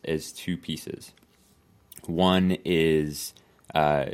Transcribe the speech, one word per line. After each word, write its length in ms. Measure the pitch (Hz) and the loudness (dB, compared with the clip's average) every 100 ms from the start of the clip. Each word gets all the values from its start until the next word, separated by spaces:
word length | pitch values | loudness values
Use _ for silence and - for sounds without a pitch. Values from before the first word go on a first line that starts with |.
as 300 | - 78 - | -6 -6 -6
two 240 | - - 87 | -10 -6 -6
pieces. 560 | - 76 - - - - _ _ _ _ _ _ _ - - | -6 -10 -10 -14 -16 -20 _ _ _ _ _ _ _ -16 -6
One 520 | 85 92 92 92 90 - | 2 4 4 4 0 0
is, 680 | 85 80 78 76 73 - - _ _ - | 2 4 2 0 -4 -12 -14 _ _ -4
uh, 340 | 78 76 73 67 | 2 2 2 -2